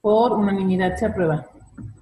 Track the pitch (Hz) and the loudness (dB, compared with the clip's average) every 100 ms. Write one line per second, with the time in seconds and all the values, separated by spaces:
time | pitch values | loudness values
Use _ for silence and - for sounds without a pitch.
0 | 214 214 233 214 202 196 190 180 185 180 | 2 2 2 2 0 0 0 0 0 0
1 | 214 185 165 151 - - - - - - | -4 0 -2 -2 -6 -20 -20 -18 -18 -18